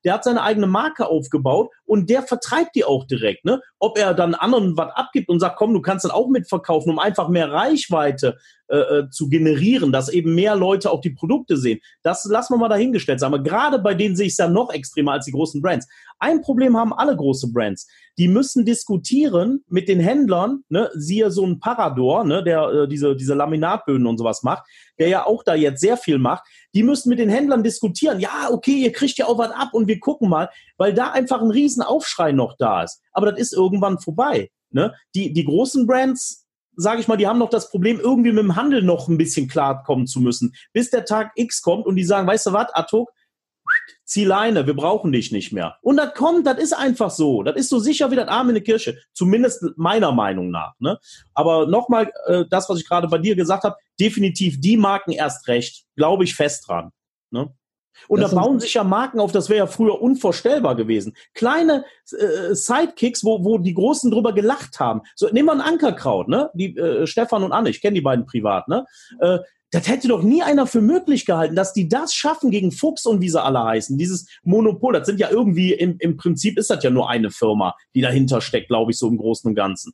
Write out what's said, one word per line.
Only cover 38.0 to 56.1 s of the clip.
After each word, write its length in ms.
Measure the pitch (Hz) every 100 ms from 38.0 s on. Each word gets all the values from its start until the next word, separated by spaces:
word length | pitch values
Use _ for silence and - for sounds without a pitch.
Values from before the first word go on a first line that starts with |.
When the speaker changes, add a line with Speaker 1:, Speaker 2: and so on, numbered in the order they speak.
| 233 254 233
Speaker 1:
mit 100 | 214
dem 120 | 208 175
Handel 260 | 285 269
noch 280 | 180 170 131
ein 80 | 160
bisschen 320 | 165 - 131
klarkommen 580 | 160 139 135 - 131 131
zu 140 | 123
müssen, 320 | 123 120 120 - -
bis 180 | 220 240
der 140 | 247
Tag 280 | - 214 214 -
X 260 | 233 -
kommt 240 | - 185 214
und 120 | 185
die 80 | 180
sagen, 200 | 202 185
"Weißt 200 | 214 208
du 80 |
was, 200 | 196 240
Atok, 360 | 175 - 220 240 _ _ _ _ _ - - - - -
zieh 180 | -
Leine, 420 | 196 190 226 202 135
wir 100 | 139
brauchen 360 | 156 208 185
dich 200 | 127 -
nicht 200 | 107 -
mehr." 260 | 98 82 -
Und 160 | - 277
das 160 | 294
kommt, 340 | - 302 339 285
das 100 | 254
ist 160 | 311
einfach 380 | - 269 254 202
so. 320 | - 151 117
Das 120 | 117 160
ist 140 | 254
so 100 | 254
sicher 320 | 220 294 269
wie 40 | 254
das 120 | 214
Arm 220 | 214 254
in 60 | 220
der 80 |
Kirche, 340 | 208 220 - 113 _
zumindest 500 | - 180 220 247 - 170 -
meiner 360 | 165 220 175
Meinung 400 | 123 101 95 90
nach, 220 | 85 78 -
ne? 200 | 135 214 _ - _
Aber 340 | - 156 160 156
nochmal, 440 | 208 240 233 220 - -
äh, 200 | 180 170
das, 200 | 185 185
was 100 | 175
ich 80 | -
gerade 200 | 175 170
bei 100 | 165
dir 180 | 185 190
gesagt 280 | 165 190
hab, 140 | 202 202 _ -
definitiv 600 | 208 214 196 165 185 135
die 180 | 160 226
Marken 340 | 202 196 180
erst 360 | 156 151 139 -
recht, 380 | 120 120 - _ -
glaube 280 | 151